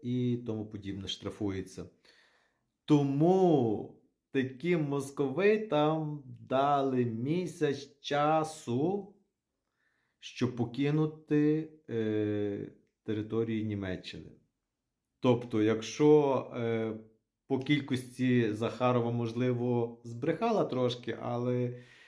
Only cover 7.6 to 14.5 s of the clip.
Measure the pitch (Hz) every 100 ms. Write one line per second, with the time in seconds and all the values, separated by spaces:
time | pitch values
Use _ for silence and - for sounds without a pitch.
7.6 | 143 131 - _ - 147 151 160 151 -
8.6 | - 120 165 202 - - _ _ _ _
9.6 | _ _ _ _ _ _ - - 123 120
10.6 | 113 139 143 151 156 - - 151 151 156
11.6 | 156 - - 113 110 107 104 104 104 101
12.6 | 101 - _ _ - 107 107 113 117 110
13.6 | 107 101 95 90 - 82 82 - _